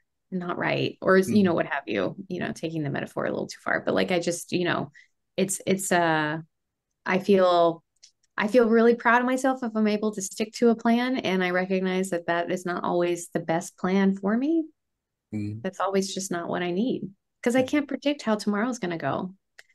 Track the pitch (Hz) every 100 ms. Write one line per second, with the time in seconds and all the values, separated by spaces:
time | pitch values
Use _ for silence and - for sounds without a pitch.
0 | _ _ - 185 175 - 160 139 135 -
1 | - 190 190 208 190 165 160 147 - -
2 | 185 - 190 180 - - 165 165 143 -
3 | - - - - - - - - - 190
4 | 190 180 170 170 - 180 175 - 156 -
5 | _ _ _ - 190 - - 190 - 175
6 | 170 156 151 160 165 _ _ _ _ _
7 | - 190 190 196 180 175 170 160 _ _
8 | - _ _ - 208 254 226 226 233 233
9 | 240 233 247 262 262 262 240 220 214 208
10 | 214 214 190 - 220 - 233 226 233 233
11 | 247 254 - 185 180 180 185 190 190 185
12 | 190 170 175 170 170 185 180 180 - 175
13 | 175 170 - 165 165 165 190 - 180 196
14 | 196 196 196 226 285 330 311 _ _ _
15 | _ _ - 107 104 110 185 185 185 196
16 | 196 190 190 175 170 180 175 175 254 -
17 | - - _ _ 247 254 262 294 277 269
18 | 285 294 220 214 208 208 240 240 180 165
19 | 135 - 185 - _ _ -